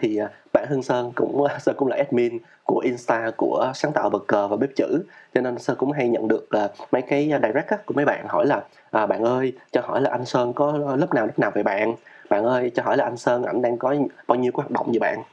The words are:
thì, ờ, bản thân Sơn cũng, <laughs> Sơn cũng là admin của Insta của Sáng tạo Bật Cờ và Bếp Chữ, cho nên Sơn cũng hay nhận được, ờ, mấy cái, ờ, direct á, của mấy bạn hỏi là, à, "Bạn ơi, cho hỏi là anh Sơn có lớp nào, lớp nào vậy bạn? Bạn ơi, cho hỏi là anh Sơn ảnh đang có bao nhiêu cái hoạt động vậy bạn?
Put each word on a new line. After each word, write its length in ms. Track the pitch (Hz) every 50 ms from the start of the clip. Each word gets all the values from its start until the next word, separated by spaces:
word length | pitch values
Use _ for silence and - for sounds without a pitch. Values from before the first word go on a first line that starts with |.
thì, 160 | - 113 107
ờ, 120 | 104 104 104 - - _ _ _
bản 140 | 117 107 123
thân 140 | 147 131 123
Sơn 300 | - 135 123 120 123 127
cũng, 300 | - - - - 131 143
<laughs> 140 | 143 139 139
Sơn 140 | - - - -
cũng 100 | 139 131
là 80 | 117
admin 420 | - 139 139 - 120 120 120 117 117 - - - _ _
của 140 | - - 117
Insta 520 | - 139 123 123 - - 123 113 113 113 110
của 360 | - - - - - 117 131 131
Sáng 180 | - - 147 151
tạo 180 | 123 107 104
Bật 160 | 104 101 -
Cờ 220 | - - 104 101 101
và 80 | 104
Bếp 140 | 107 131 139 -
Chữ, 280 | - - - - 151 196 - - - - _ _
cho 60 | 127
nên 180 | 123 127 123 117
Sơn 180 | - - 127 -
cũng 140 | - 135 151
hay 160 | 147 123 120
nhận 200 | 117 113 107 110
được, 180 | 110 107 - -
ờ, 220 | - 107 104 101 - - - - -
mấy 100 | 127 127
cái, 280 | - 143 143 147 151
ờ, 80 | 151 139 -
direct 260 | 113 110 139 160 -
á, 80 | 214 202 -
của 80 | - -
mấy 100 | 135 147
bạn 240 | 127 104 - - 104
hỏi 180 | - 87 -
là, 160 | 139 143 104 - - - - _ _
à, 160 | - 110 107
"Bạn 180 | 104 98 95 110
ơi, 280 | 117 127 131 131 131 127 - - _ -
cho 80 | 131 -
hỏi 160 | - 120 120
là 100 | 135 139
anh 140 | - 123 127
Sơn 280 | 127 - 135 123 123 120
có 200 | - 147 143 147 147 147 139 135
lớp 180 | 131 170 180 -
nào, 120 | 123 110
lớp 120 | 107 - -
nào 120 | 131 104 -
vậy 80 | 101 104
bạn? 320 | 107 98 98 107 110 117 - - - - - - -
Bạn 140 | 104 101 107
ơi, 260 | 117 127 127 123 123 120
cho 80 | - -
hỏi 140 | 101 107
là 80 | 139 123
anh 120 | 120 123
Sơn 260 | 120 - 135 123 123 123
ảnh 200 | 110 - 110 123
đang 160 | 120 120 117
có 160 | 123 127 139 147 139 - - - -
bao 120 | - 123 123
nhiêu 140 | 127 123 123
cái 100 | - 147
hoạt 80 | -
động 160 | - - -
vậy 120 | - 117 110
bạn? 240 | 107 - - 107 113 -